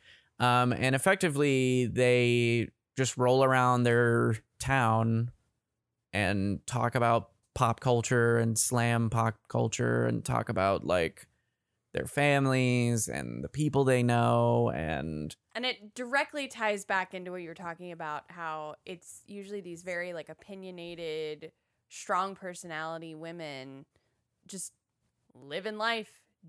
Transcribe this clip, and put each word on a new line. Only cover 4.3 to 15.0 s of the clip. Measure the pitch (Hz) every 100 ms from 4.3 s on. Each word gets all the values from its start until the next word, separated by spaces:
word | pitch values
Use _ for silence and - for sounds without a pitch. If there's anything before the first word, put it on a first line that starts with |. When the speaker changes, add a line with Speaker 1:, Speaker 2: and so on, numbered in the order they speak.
| 110 - _
Speaker 1:
town | - 135 117 113 113 113 117 - _ _ _ _ _ _ _
and | 98 98 101 98 98 -
talk | 127 120
about | 127 117 117 110 _ _
pop | - 120 117
culture | 131 120 113 127 117 117
and | 113 110
slam | - 123 117 117 117
pop | 117 113 110 _
culture | 120 117 - 120 120 120
and | 117
talk | - 120 113
about, | 113 95 98
like, | - 90 82 - - _ _ _ _ _ _
their | - -
families | - 143 139 135 131 127 123 120 117 -
and | 62 62 58
the | 69
people | 131 151 147
they | 131 127
know | 120 120 117 120 120 120 117
and | 67 80 78